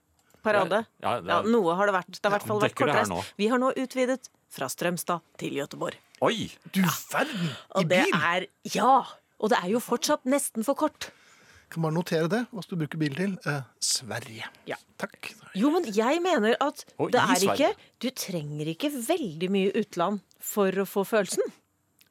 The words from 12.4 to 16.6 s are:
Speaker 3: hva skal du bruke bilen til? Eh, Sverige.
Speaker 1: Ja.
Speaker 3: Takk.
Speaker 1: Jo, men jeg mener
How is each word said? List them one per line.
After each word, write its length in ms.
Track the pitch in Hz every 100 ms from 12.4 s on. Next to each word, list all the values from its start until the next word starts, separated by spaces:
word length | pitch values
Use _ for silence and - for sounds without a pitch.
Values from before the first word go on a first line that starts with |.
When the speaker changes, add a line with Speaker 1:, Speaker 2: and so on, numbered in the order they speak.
| 240
Speaker 3:
hva 100 | 208
skal 140 | - 180
du 60 |
bruke 140 | 151 160
bilen 160 | 147 135
til? 220 | 196 185 -
Eh, 140 | 143 127 _
Sverige. 680 | - - 117 113 113 110 - - 165
Speaker 1:
Ja. 100 | 127 - -
Speaker 3:
Takk. 340 | - - - - -
Speaker 1:
Jo, 160 | 185 277
men 140 | 349 226
jeg 320 | 202 226 330
mener 320 | 359 302 208 -